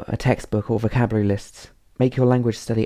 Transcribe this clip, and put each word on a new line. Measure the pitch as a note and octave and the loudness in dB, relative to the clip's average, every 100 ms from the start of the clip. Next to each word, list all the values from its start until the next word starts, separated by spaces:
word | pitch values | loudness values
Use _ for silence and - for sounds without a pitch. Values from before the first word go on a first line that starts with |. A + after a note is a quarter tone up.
| - | -4
a | A2+ | -2
textbook | B2+ - - G#2+ - | 0 -2 -2 -4 -2
or | A2+ | -2
vocabulary | A2+ C3 A#2 G#2+ G2+ | 0 0 2 2 0
lists. | G2 - - - _ _ - | 0 -4 -20 -20 _ _ -2
Make | B2+ C3 | 0 2
your | B2+ | 2
language | B2+ A#2+ G#2+ | 4 0 -2
study | - A2+ | -2 -2